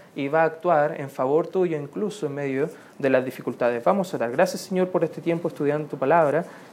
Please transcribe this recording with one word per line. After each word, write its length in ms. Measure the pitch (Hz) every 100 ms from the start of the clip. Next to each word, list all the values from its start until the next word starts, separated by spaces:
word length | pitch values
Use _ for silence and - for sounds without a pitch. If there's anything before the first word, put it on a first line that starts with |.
| - 151
y 120 | 139
va 140 | 160
a 40 | 160
actuar 540 | 156 180 156 151 165
en 100 | 139
favor 360 | - 131 151 170
tuyo, 300 | 190 180 156
incluso 500 | 143 185 208 - 147
en 80 |
medio 360 | 139 139 131 160 - - -
de 120 | 139
las 140 | 131
dificultades. 600 | 127 - - 120 120 120
Vamos 280 | 170 196 180
a 40 | 135
orar. 160 | 117
Gracias, 300 | 143 185 185
Señor, 260 | - 185 185
por 160 | 180
este 160 | 165 -
tiempo 260 | 165 170 170
estudiando 420 | - 143 151 151
tu 80 | 143
palabra. 480 | 135 170 147 147 185 - -